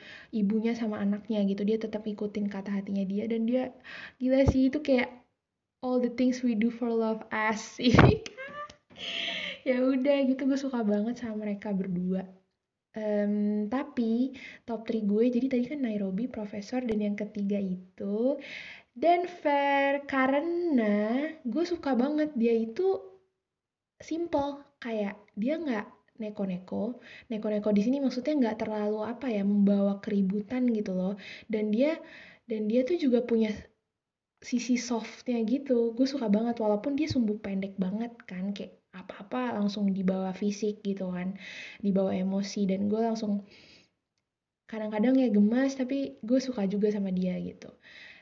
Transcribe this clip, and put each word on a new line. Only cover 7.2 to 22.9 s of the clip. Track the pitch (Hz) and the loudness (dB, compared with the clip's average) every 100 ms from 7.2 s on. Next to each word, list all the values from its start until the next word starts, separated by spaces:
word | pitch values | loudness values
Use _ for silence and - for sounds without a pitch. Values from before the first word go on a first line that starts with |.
| - | -4
asik. | 220 214 214 - - 247 - - 440 - | -2 -2 -2 -6 0 6 8 8 6 -2
<laughs> | - 554 571 587 - _ - - - - - 571 539 | -14 -14 -12 -14 -16 _ -14 -10 -6 -6 -6 -8 -6
Ya | 269 254 | -2 2
udah | 262 269 269 277 262 | 2 2 2 2 2
gitu, | 262 | 2
gue | 269 277 | 2 0
suka | 277 240 | 0 0
banget | 208 208 226 240 | 2 0 0 -4
sama | 233 214 208 | -8 -6 -6
mereka | 202 214 | -6 -4
berdua. | 190 190 180 180 185 185 - _ _ _ _ _ | -4 -2 -2 -2 -4 -6 -16 _ _ _ _ _
Em, | 220 214 208 208 208 208 214 208 | -6 -2 0 2 0 0 0 0
tapi | 254 294 - 226 226 262 - - - - | -2 -2 -2 0 2 0 -4 -16 -16 -10
top | 220 | -8
three | 233 226 202 | -2 -2 2
gue, | 208 247 | 4 4
jadi | 240 269 | 4 2
tadi | 247 254 | 2 0
kan | 294 | -2
Nairobi, | 240 208 190 190 247 | -2 0 -2 -2 -4
Profesor, | 226 208 208 - 254 | -6 -8 -8 -6 -4
dan | 247 214 | -2 0
yang | 208 208 | 0 -2
ketiga | 208 208 196 202 | -6 -4 -2 0
itu | 190 180 - - 202 208 254 285 - - - - _ | -2 -6 -10 -10 -4 0 0 0 -6 -14 -14 -18 _
Denver. | 240 311 349 359 - 302 285 285 277 277 277 | 2 4 4 2 -2 2 2 4 2 2 0
Karena | 285 269 262 285 339 349 349 262 214 208 214 254 311 320 | 0 2 4 2 0 -2 2 2 4 2 2 0 -2 -6
gue | 240 254 | -4 -2
suka | 349 339 277 233 | -2 -2 0 2
banget, | 277 302 302 240 | 2 2 0 2
dia | 233 | 2
itu | 226 226 294 381 | 2 0 0 0